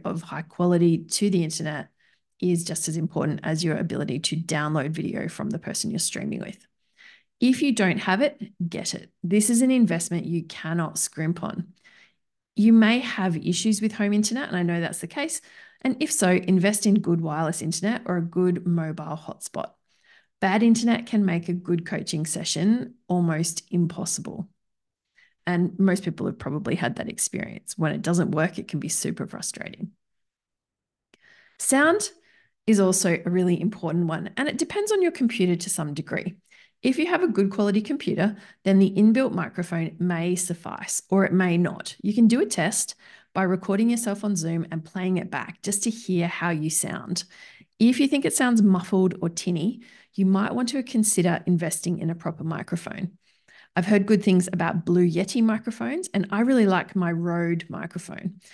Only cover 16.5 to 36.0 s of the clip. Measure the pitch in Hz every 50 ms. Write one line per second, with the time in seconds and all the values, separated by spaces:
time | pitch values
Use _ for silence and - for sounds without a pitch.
16.5 | 190 185 175 202 208 208 - 208 196 214 - 170 175 165 165 160 151 156 160 156
17.5 | 170 - 156 160 175 - 185 214 - - - - 180 175 170 170 - 180 180 180
18.5 | 180 - - 175 170 170 160 156 156 160 151 160 151 156 - - - - - -
19.5 | - - - - _ _ _ _ _ _ _ _ _ _ _ _ _ _ 196 190
20.5 | 196 220 226 233 226 233 226 240 233 233 233 - 226 208 202 185 170 170 170 -
21.5 | 175 175 - - 175 165 170 - 170 151 - - - 151 156 156 - - 160 -
22.5 | - 151 175 214 233 247 - - - _ _ - 180 180 175 170 156 156 170 -
23.5 | - - - _ - 175 175 170 - - - - - - - - - - - -
24.5 | _ _ _ _ _ _ _ _ _ _ _ _ _ _ _ _ _ _ _ 175
25.5 | 175 175 180 165 - - 196 190 180 185 - 170 160 - - - - - - 143
26.5 | 147 151 - 117 139 175 - 123 - - - - - - - - - - - -
27.5 | - - - - - - 160 151 143 151 156 165 175 175 165 - 151 156 160 170
28.5 | - - - - - 143 139 160 - - - - - - - - - - - -
29.5 | - - - - - - - - - _ _ _ _ _ _ _ _ _ _ _
30.5 | _ _ _ _ _ _ _ _ _ _ _ _ _ _ _ _ _ _ _ _
31.5 | _ - - - 269 269 294 320 359 415 - - - _ _ _ _ _ _ _
32.5 | _ _ _ 214 220 202 190 185 190 - - 175 170 - - 180 175 185 180 180
33.5 | 175 - 165 214 - - 175 160 156 175 175 160 160 156 151 170 - - 277 302
34.5 | - - - - - 415 415 427 427 392 359 330 339 - 247 226 - - 185 180
35.5 | 175 170 175 - - - 156 147 143 160